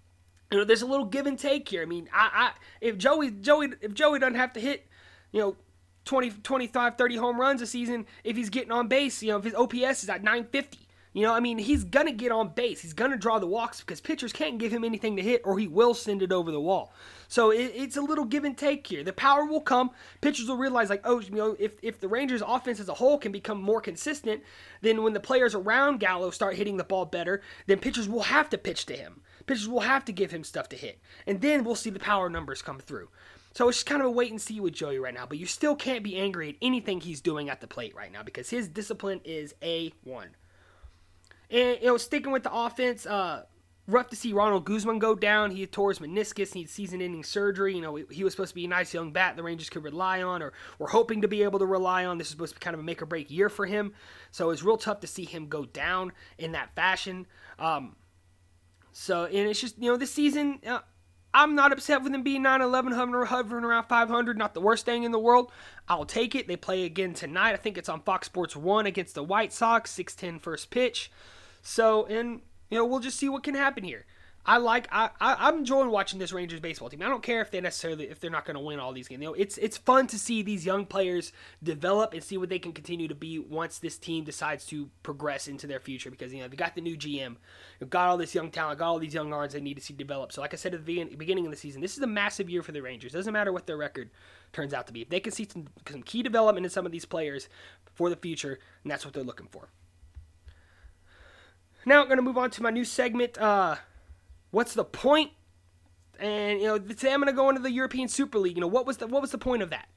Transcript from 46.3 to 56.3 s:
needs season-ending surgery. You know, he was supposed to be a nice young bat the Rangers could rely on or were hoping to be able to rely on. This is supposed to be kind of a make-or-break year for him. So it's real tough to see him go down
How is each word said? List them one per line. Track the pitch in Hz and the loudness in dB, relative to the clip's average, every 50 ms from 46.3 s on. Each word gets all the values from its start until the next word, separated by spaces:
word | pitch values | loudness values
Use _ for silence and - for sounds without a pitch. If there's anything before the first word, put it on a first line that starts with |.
| - - 196 185 - | -2 -4 -4 -4 -4
needs | 185 170 156 | -10 -10 -10
season-ending | - - 202 175 180 180 185 180 175 160 151 | -10 -10 -10 -8 -6 -6 -6 -6 -6 -8 -8
surgery. | - - 208 202 202 196 185 196 196 190 | -4 -2 0 2 2 2 2 0 0 0
You | 175 | -2
know, | 165 156 147 | -4 -6 -6
he | 151 156 - - 151 190 | -8 -10 -10 -6 -2 0
was | 190 - | 0 0
supposed | - 190 170 | 0 -6 -6
to | - | -6
be | 180 175 | -6 -2
a | 175 | 0
nice | 180 180 180 - - | 2 2 2 0 -2
young | 170 165 160 | -6 -6 -2
bat | 147 180 185 180 - | 2 2 2 2 2
the | 165 | -2
Rangers | 170 170 170 165 160 - | -6 -6 -6 -8 -8 -10
could | - 170 151 | -10 -10 -10
rely | 147 143 170 185 185 185 185 | -8 -4 -2 -2 0 0 0
on | 185 185 185 170 156 | -2 -2 -2 -4 -6
or | 139 - - - - - - | -8 -12 -14 -18 -18 -10 -8
were | - - | -6 2
hoping | - 220 226 226 226 214 208 | 4 4 4 4 2 0 0
to | 196 | 0
be | 214 208 | 2 2
able | 202 202 196 196 | 2 2 4 2
to | 196 | 2
rely | 185 190 185 185 185 180 185 180 | 2 2 2 2 2 2 2 2
on. | 180 180 165 | 0 -2 -4
This | 160 - | -6 -8
is | |
supposed | 156 151 165 151 - | -8 -8 -10 -10 -10
to | - | -8
be | - | -8
kind | 180 165 | -8 -6
of | 160 | -6
a | 151 | -6
make-or-break | 165 170 - 165 151 170 165 143 - | -8 -6 -8 -6 -6 -6 -6 -6 -6
year | 139 170 202 208 | 0 2 2 2
for | - - 196 | 2 -2 -4
him. | 180 202 208 208 202 208 - - - - - - - | -2 0 -2 -2 -2 -6 -12 -20 -20 -20 -20 -20 -20
So | - - - 165 | -6 -2 0 0
it's | 165 139 | 0 2
real | 151 202 220 220 | 2 2 2 2
tough | - 220 202 202 | 2 -2 -4 -4
to | - - | -6 -12
see | - - 175 | -10 -12 -12
him | - - 165 156 147 | -10 -10 -12 -10 -8
go | 156 151 139 | -6 -8 -8
down | 117 - 139 143 165 185 185 185 180 - - - - | -8 -8 -4 -2 0 0 0 -2 -4 -8 -14 -20 -20